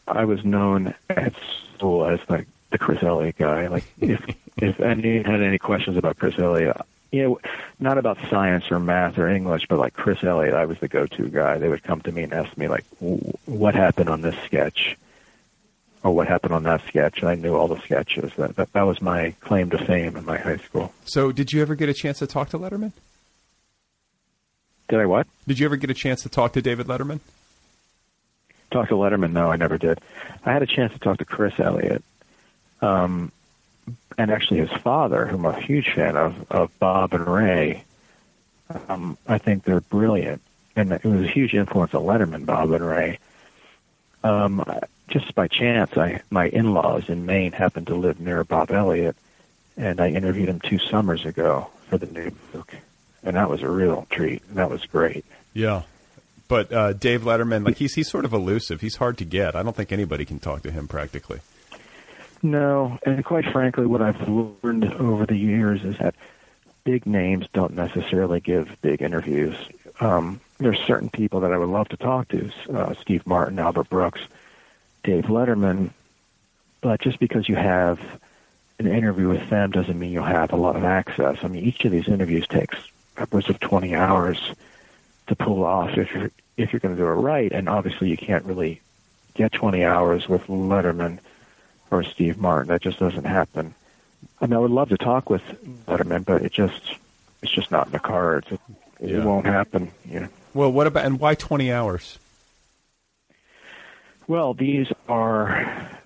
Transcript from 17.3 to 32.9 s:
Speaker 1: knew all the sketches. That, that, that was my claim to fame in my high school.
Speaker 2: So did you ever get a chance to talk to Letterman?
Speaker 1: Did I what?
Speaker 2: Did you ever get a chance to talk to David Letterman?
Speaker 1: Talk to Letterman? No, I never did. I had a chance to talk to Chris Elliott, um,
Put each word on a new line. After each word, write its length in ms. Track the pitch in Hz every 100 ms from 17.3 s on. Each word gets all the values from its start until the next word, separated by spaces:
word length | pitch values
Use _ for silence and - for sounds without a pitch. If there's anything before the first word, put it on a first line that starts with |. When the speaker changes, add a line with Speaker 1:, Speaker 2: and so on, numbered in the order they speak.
Speaker 1:
knew 220 | 87 85 82
all 100 | 85
the 140 | 80
sketches. 500 | - - - 71 69 -
That, 180 | -
that, 180 | - 92
that 80 | 101
was 200 | 98 87
my 320 | 92 87 82 87
claim 300 | - 101 87
to 80 | 82
fame 320 | - 90 85 90
in 80 |
my 140 | 82 80
high 200 | - 76
school. 360 | - - 95 -
Speaker 2:
So 280 | - 139 135
did 200 | 131 135
you 100 | 151
ever 120 | 151
get 140 | 151 147
a 60 |
chance 260 | 139 147 139
to 80 | 143
talk 220 | 143 139
to 80 | 165
Letterman? 320 | 185 202 214 - _ _ _ _ _ _ _ _ _ _ _ _ _ _ _ _ _ _ -
Speaker 1:
Did 120 | 113
I 60 | 98
what? 200 | 101 165 _ -
Speaker 2:
Did 120 | 131
you 80 | 147
ever 100 | 139
get 140 | 131
a 40 |
chance 280 | 131 139 127
to 60 | 123
talk 240 | - 120
to 80 | 131
David 240 | 123 120 123
Letterman? 340 | 127 139 156 - _ _ _ _ _ _ _ _ _ _ _ _ _ -
Speaker 1:
Talk 180 | 127 107
to 60 |
Letterman? 380 | 101 101 104 87
No, 180 | 85 82
I 60 | 82
never 220 | 82 80
did. 220 | 82 80 - - - -
I 80 | -
had 100 | 139
a 40 | 135
chance 260 | - 117
to 60 | -
talk 200 | 104 87
to 60 |
Chris 340 | - - 101 -
Elliott, 440 | 87 87 - - - _ _ _ _ _ _ -
um, 520 | 107